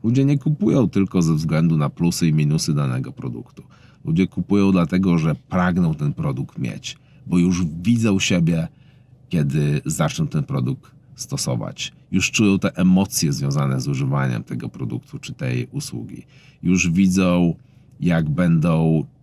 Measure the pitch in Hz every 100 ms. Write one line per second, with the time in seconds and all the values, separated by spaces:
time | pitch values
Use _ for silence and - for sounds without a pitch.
0 | 113 127 139 143 - 151 208 147 107 101
1 | 95 92 80 78 78 78 82 80 71 -
2 | 85 87 85 76 73 78 - 73 69 62
3 | 64 - 62 58 - - - - - _
4 | - 80 92 - 90 101 98 95 82 92
5 | 95 85 80 71 _ 95 90 87 87 73
6 | 73 - 76 64 65 - - 50 - -
7 | _ - - 90 87 90 87 80 90 120
8 | 113 98 - 90 82 85 80 _ - -
9 | _ - - 85 73 76 73 73 - 80
10 | 76 - 76 78 67 67 64 - - -
11 | - - - 67 - 60 50 50 - -
12 | _ 95 - - 107 98 95 - 92 92
13 | 95 - 78 69 69 69 71 67 64 67
14 | 67 69 67 58 - 58 - - 113 -
15 | - 139 - 123 127 123 123 143 - -
16 | - - - - - _ 87 90 87 82
17 | 95 92 92 87 87 80 _ - - -
18 | 87 82 76 76 87 82 82 80 80 80
19 | - _